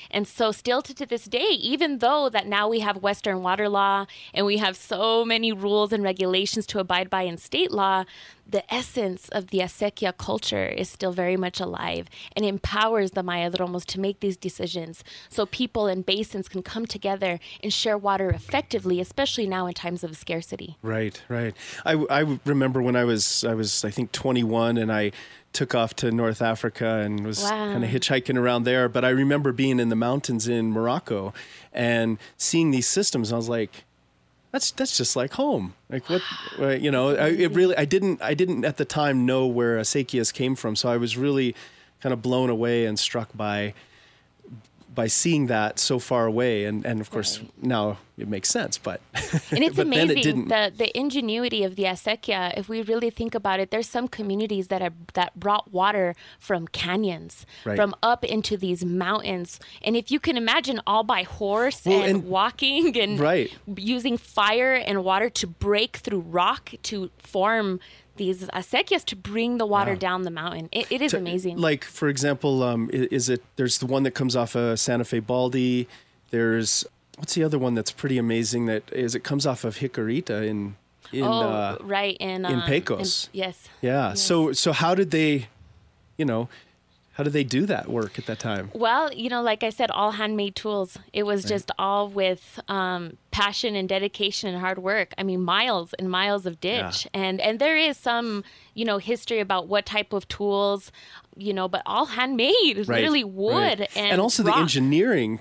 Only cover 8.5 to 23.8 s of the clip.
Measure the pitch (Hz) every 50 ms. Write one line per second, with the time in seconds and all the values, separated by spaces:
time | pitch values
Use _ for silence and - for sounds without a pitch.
8.5 | 196 196 - - 220 247 247 - - 254 208 190 180 185 - - - 208 185 -
9.5 | - 185 180 175 - - 208 208 - - 208 185 - - - - 185 - - -
10.5 | 208 - 92 - - - 190 - - - 202 185 175 185 175 180 185 190 185 180
11.5 | - - 185 180 175 175 175 170 170 170 175 - - - - - - - 214 202
12.5 | 196 196 - - 208 208 220 226 226 214 196 185 - 190 180 180 175 175 170 175
13.5 | 180 180 180 180 180 180 - - - 190 196 202 196 - - 196 180 - - 185
14.5 | - - 180 165 175 175 165 165 165 - - - - - - - - - 208 -
15.5 | - - 254 240 - 226 208 196 185 190 180 - 190 202 214 - - 196 185 -
16.5 | - 185 180 - - 226 233 226 - 202 - 196 196 196 196 180 170 165 - -
17.5 | - - - 214 202 - - 226 208 208 196 202 196 190 190 180 170 - - -
18.5 | - 277 302 - - 202 190 185 180 175 185 - - - 277 277 - 247 214 196
19.5 | 185 185 180 180 175 - - 170 175 175 - 160 156 - - - 170 165 170 -
20.5 | 190 - - - 156 - - 113 110 110 110 104 - - - - 123 117 120 110
21.5 | - - - - - - - 160 160 156 147 - 143 143 156 151 135 127 - 143
22.5 | 143 135 135 131 127 131 123 123 123 123 120 120 113 107 104 - - - - 117
23.5 | 113 110 110 101 - -